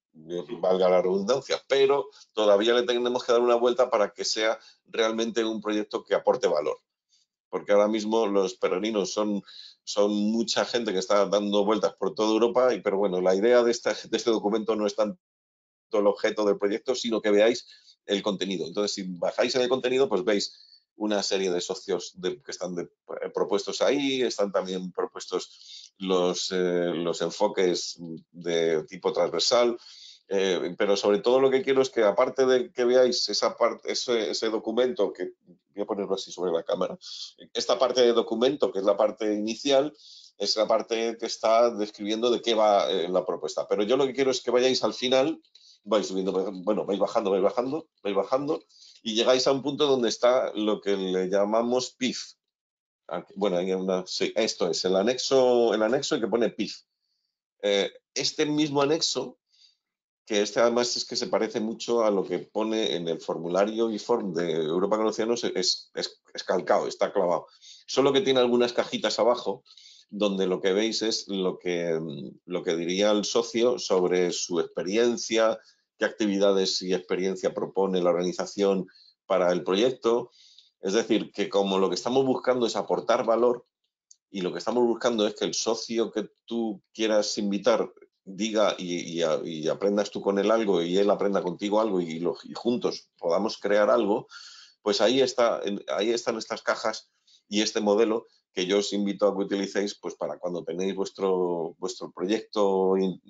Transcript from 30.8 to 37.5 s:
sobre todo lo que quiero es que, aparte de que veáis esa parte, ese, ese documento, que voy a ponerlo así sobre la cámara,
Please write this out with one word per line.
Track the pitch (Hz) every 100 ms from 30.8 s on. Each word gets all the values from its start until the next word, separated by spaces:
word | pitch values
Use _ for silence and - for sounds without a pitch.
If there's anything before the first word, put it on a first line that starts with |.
| 104 98
sobre | 110 101
todo | 123 127
lo | 135
que | 131
quiero | 131 135
es | 131
que, | -
aparte | 104 98 131 - 131
de | 127 117
que | - 123
veáis | 127 127 120 -
esa | 104 117 -
parte, | 117 113 -
ese, | 107 - 120 98
ese | 107 113
documento, | 110 107 110 127 123 98
que | - 92 - _ _ _ 98
voy |
a | 104
ponerlo | 104 95 95
así | -
sobre | 87 90
la | 82
cámara, | - 90 92 92 - - - - -